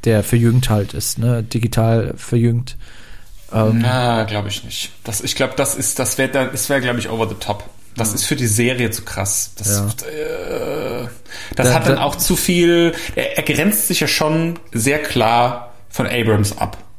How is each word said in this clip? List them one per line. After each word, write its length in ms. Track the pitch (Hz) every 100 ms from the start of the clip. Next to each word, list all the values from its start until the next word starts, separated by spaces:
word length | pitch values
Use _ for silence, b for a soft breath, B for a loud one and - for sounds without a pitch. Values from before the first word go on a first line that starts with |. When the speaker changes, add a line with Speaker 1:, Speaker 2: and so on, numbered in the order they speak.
Speaker 1:
Der 200 | - 107
verjüngt 460 | - 123 117 117 127
halt 240 | 107 101
ist, 260 | - - -
ne? 240 | 117 120
Digital 680 | 113 117 117 - 113 117 - -
verjüngt. 600 | - 123 117 117 123 - B B B B B B -
Ähm, 280 | 117 110 113
Speaker 2:
Na, 420 | 117 127 120 113
glaub 220 | 107 104 101
ich 160 | -
nicht. 280 | - - - -
Das, 180 | - -
ich 140 | 127 -
glaub, 200 | 127 -
das 200 | 135 -
ist, 240 | 131 -
das 180 | 123 -
wär 100 | 131
dann, 220 | 139 131
das 180 | 135 -
wär, 100 | 139
glaub 160 | 123 120
ich, 120 | 113
over 180 | 113 110
the 60 | 107
top. 240 | - 104 - - - -
Das 140 | 110
Speaker 1:
Ja. 60 | 101
Speaker 2:
ist 100 | -
für 100 | 139
die 120 | 123
Serie 440 | 104 120 127 117
zu 120 | 104
krass. 480 | - - 98 - - -
Das, 120 | 101 101 101 -
Speaker 1:
Ja. 40 | -
Speaker 2:
äh, 1000 | 156 156 170 - - 147 143 117 117 120 - - B B -
das 120 | 127
Speaker 1:
Da, 40 |
Speaker 2:
hat 140 | 127 120
dann 80 | 135
Speaker 1:
da 60 |
Speaker 2:
auch 120 | 143 -
zu 200 | - 180
viel, 580 | - 175 170 170 170 165 B -
er, 220 | - -
er 60 |
grenzt 440 | 156 147 175 208 -
sich 120 | 180
ja 60 | 156
schon 520 | - 156 160 165 165 -
sehr 260 | 120 117 147
klar 720 | 151 127 110 117 123 127 - - -
von 160 | - -
Abrams 500 | 123 113 107 101 -
ab. 200 | - - -